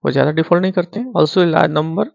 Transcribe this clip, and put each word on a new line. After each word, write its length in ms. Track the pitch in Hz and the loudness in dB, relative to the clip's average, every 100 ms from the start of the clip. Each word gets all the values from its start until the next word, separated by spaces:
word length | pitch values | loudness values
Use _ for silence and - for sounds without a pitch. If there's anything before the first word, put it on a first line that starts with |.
वो 80 | 143 | -2
ज़्यादा 200 | 135 135 156 | 0 0 0
डिफॉल्ट 220 | 160 175 | 0 2
नहीं 100 | 190 | 2
करते 280 | 190 170 - | -2 -4 -8
हैं। 140 | 254 226 | -6 -2
Also, 220 | 151 - | 0 2
a 40 | 175 | 2
large 200 | 160 160 151 | 2 2 0
number 280 | 160 165 226 | -2 -4 -6